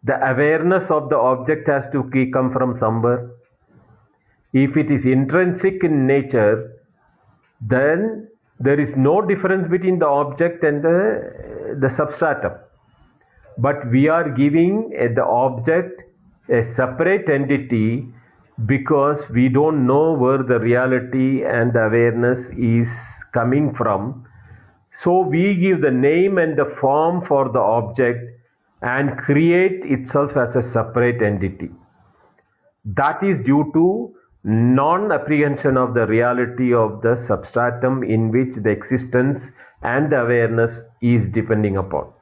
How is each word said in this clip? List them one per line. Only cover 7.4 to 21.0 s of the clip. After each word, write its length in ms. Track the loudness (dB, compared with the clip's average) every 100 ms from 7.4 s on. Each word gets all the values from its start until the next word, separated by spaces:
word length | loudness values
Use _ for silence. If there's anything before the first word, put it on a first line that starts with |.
| _ _
then 680 | -2 0 2 0 -2 -6 -16 _ _ _
there 220 | 0 0
is 100 | 0 0
no 240 | 2 2
difference 460 | 0 -2 0 -2 0
between 300 | -2 0 0
the 80 | 2
object 560 | 2 0 -2 -2 0
and 180 | -2 0
the, 960 | 2 2 2 -2 -8 -14 -16 -12 -10 -2
the 140 | -2 0
substratum. 560 | -4 -2 -2 -2 -4 -8 -20 _ _ _ _ _ _ _ -20 -4
But 300 | -2 -2 0
we 180 | 2 2
are 200 | 2 -2
giving, 600 | 0 2 4 2 0 -4 -2
uh, 160 | 0
the 100 | 0
object 760 | 0 0 0 -2 -2 -2 -2 -12 -20 _ _ _ -2
a 140 | 0 0
separate 560 | -2 -2 0 0 0 0
entity 800 | 0 0 -2 0 0 0 -2 -8 -18 _ _ _ -8 -2
because 520 | -2 2 2 2 -2 -2
we 180 | 0 2
don't 380 | 4 2 2 2
know 260 | 2 2
where 300 | 2 2 0
the 160 | 0 0
reality 840 | 2 2 2 0